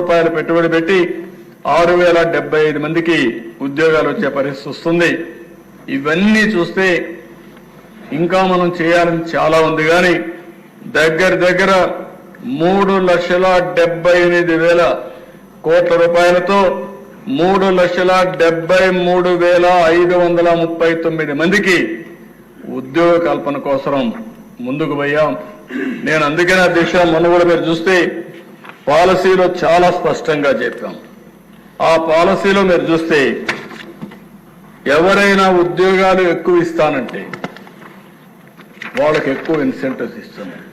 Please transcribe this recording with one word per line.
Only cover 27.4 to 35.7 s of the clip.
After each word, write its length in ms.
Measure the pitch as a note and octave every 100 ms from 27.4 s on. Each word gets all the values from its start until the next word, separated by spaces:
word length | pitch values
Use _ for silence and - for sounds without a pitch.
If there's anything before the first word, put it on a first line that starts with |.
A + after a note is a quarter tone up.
| E3+
మీరు 120 | D#3+ D#3+
చూస్తే 260 | E3 - F3+ E3 - - - - - - - -
పాలసీలో 580 | D3+ F3+ F3+ F#3 F#3 F3+ F3+
చాలా 260 | D3+ E3+ F3 D#3+
స్పష్టంగా 540 | D#3+ C#3 - D3+ C#3+ C3
చెప్పాం. 320 | B2 - G#2 F2 - - - - - - - - D3
ఆ 20 | D#3+ D#3+
పాలసీలో 520 | D#3+ F3+ F#3+ G3 G3 F#3+
మీరు 140 | E3+ D3
చూస్తే 280 | E3 - D#3 B2+ - - - - - - - - - - - - - - - - D3
ఎవరైనా 520 | F3 G3 G3+ G3 F#3+ F3+
ఉద్యోగాలు 580 | E3+